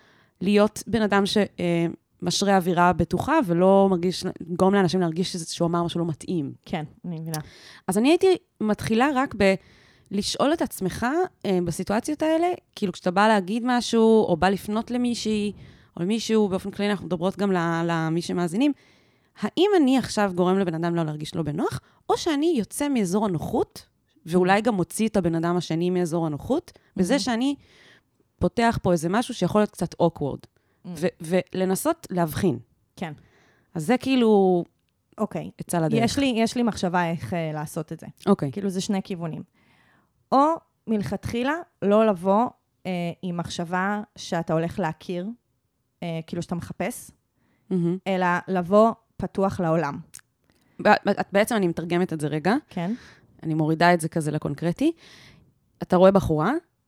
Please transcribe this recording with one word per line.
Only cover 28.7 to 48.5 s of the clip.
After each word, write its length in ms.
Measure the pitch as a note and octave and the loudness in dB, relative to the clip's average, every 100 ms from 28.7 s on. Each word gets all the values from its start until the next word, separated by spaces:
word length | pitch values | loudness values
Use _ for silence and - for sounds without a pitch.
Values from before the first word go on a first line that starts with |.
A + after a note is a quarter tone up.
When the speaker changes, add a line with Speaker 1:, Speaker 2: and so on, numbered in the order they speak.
| - | 2
Speaker 1:
פה 100 | F#3+ | 2
איזה 180 | F3 E3 | 0 2
משהו 240 | G#3 A#3+ | -2 -2
שיכול 280 | A#3+ F3 G#3+ | -2 0 2
להיות 100 | G#3 | 2
קצת 220 | - F3 | -2 -6
awkward, 580 | - E3 - C#3+ B2+ - _ _ _ - | 0 0 0 -6 -8 -14 _ _ _ -16
Speaker 2:
Mm. 40 | E3+ | -4
Speaker 1:
ו-, 120 | F3 - D#3+ F#3 - | -4 -4 -2 -2 -2
ולנסות 540 | F#3 F#3 F#3 D4+ E4+ - | -2 -2 0 -2 -4 -4
להבחין. 500 | F3+ E3 C#3+ F#3+ A#2+ - _ _ - | -2 -2 0 0 0 -6 _ _ -12
Speaker 2:
כן. 180 | E3 D3 _ _ _ _ _ E3+ | -12 -12 _ _ _ _ _ -6
Speaker 1:
אז 100 | D#3 | 0
זה 120 | B3 | 0
כאילו 680 | C4 C4 A3+ G#3 F#3+ F3 - _ _ _ _ - | 2 2 4 6 4 2 -2 _ _ _ _ -8
Speaker 2:
אוקיי. 340 | - E3 E3 - | -6 -6 -10 -12
Speaker 1:
עצה 220 | - F3 | -6 -2
לדרך. 240 | D#3+ A3 | 0 2
Speaker 2:
יש 140 | A#3 - | 0 0
לי, 160 | C#4 A3+ | 0 0
יש 180 | A3+ B3 | 0 0
לי 80 | |
מחשבה 480 | A#3+ - F#3 F3 E3+ | -2 -2 -2 0 -2
איך, 220 | E3 - | -4 -4
אה, 180 | F3 D#3+ | -4 -4
לעשות 380 | D3+ D3+ - D#3 | -6 -8 -8 -10
את 60 | D#3+ | -12
זה. 80 | - - - | -16 -6 0
Speaker 1:
אוקיי. 260 | G3 C#3+ | 0 0
Speaker 2:
כאילו, 180 | G3+ G3+ | -4 -6
זה 120 | F#3 | -4
שני 200 | F#3 G3 | -2 -4
כיוונים. 400 | - F3+ E3 - F#3 _ _ _ _ _ _ _ - | -4 -8 -8 -10 -14 _ _ _ _ _ _ _ 0
או 140 | C4 D4 E4 _ _ - | 2 2 0 _ _ -4
מלכתחילה, 640 | G#3+ F#3+ G3 - A#3 B3+ D#4+ E4+ - | -2 -2 -6 -6 -4 -2 -4 -8 -4
לא 240 | G3 G#3 A3 | 2 4 4
לבוא, 380 | F3+ F#3+ G3+ B3 - _ _ F#3 | 2 2 2 2 -4 _ _ -8
אה, 60 | F3+ E3+ - | -6 -6 -6
עם 160 | F#3 F3 | -8 -6
מחשבה 640 | E3 - E3+ F3+ F#3+ G#3 G#3 - | -6 -8 -4 -2 -2 -4 -8 -14
שאתה 380 | - F3 E3 | -6 -4 0
הולך 260 | E3 E3 - | 0 -2 -2
להכיר, 480 | E3 D#3+ - F3 F#3+ A#3+ _ _ _ _ _ - | -4 -6 -8 -8 -8 -12 _ _ _ _ _ -12
אה, 160 | E3+ E3 D#3+ | -8 -8 -8
כאילו 140 | E3+ | -8
שאתה 140 | E3 F3 | -6 -8
מחפש, 560 | - - F#3 - - _ _ _ _ _ - | -8 -6 -6 -8 -16 _ _ _ _ _ -4
Speaker 1:
מהמם. 280 | F#3 E3+ F#3 - | -2 0 -2 -2
Speaker 2:
אלא 200 | F#3 F3+ F3 | 0 0 0
לבוא 440 | - | -2